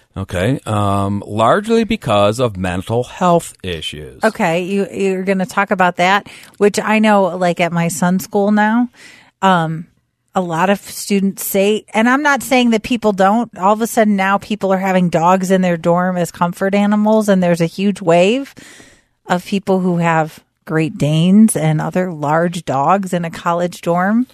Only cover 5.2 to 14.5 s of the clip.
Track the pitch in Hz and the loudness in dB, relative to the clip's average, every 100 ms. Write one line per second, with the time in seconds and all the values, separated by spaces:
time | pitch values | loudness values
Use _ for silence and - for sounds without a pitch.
5.2 | 190 190 180 - 196 190 180 175 180 196 | -2 -2 -2 -2 -2 0 0 2 2 0
6.2 | - - - - 202 202 208 214 220 202 | -2 -20 -16 0 0 0 -2 2 4 4
7.2 | 185 180 180 170 170 170 170 180 180 185 | 2 0 -2 0 -2 0 -2 0 0 0
8.2 | - 208 202 214 214 233 240 _ - - | -2 -2 0 2 2 2 -2 _ -20 -20
9.2 | _ - 190 180 160 160 165 _ _ _ | _ -2 2 2 0 -4 -10 _ _ _
10.2 | _ 190 175 160 185 202 - - - 202 | _ -4 -2 -2 0 0 -4 -12 -4 -2
11.2 | 196 - - 196 196 214 - 208 233 269 | -2 -4 -4 0 0 0 -4 -2 0 2
12.2 | 294 277 - 254 240 220 - 240 220 190 | 2 0 0 0 2 0 -2 -2 -2 2
13.2 | 190 220 240 - 185 214 226 - 214 202 | 2 2 -2 -2 0 0 0 0 2 2
14.2 | 190 202 - | 0 -2 -2